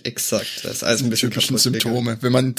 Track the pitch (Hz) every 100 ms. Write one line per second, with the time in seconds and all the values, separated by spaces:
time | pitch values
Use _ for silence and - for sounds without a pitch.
0 | - - - 107 - - - - - 117
1 | 123 113 123 110 - 127 127 113 117 120
2 | 120 113 123 127 131